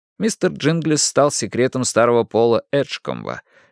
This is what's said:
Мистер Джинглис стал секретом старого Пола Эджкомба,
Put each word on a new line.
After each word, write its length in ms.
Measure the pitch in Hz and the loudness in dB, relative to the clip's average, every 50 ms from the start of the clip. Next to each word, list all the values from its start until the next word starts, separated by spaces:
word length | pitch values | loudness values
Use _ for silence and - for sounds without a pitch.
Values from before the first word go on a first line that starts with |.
| _ _ _ - | _ _ _ -4
Мистер 340 | 190 220 - - - 180 147 | -4 -4 -2 -2 -2 -4 -2
Джинглис 520 | 135 - 151 165 165 151 160 151 139 - | -2 -2 0 0 0 0 0 0 0 0
стал 280 | - - 135 139 147 - | 0 2 2 2 2 2
секретом 500 | - 120 98 - 113 123 131 - 131 127 | -2 -6 -4 -2 0 0 0 0 -2 -4
старого 400 | - - 110 117 120 120 117 110 | 0 2 2 4 4 4 2 0
Пола 400 | - - 110 117 117 113 - - _ | 2 2 2 4 4 2 0 0 _
Эджкомба, 720 | - 143 135 - - - - - 64 58 50 50 - - - _ _ _ _ _ | -2 -2 -2 -2 -6 -10 -8 -8 -10 -8 -8 -10 -10 -10 -12 _ _ _ _ _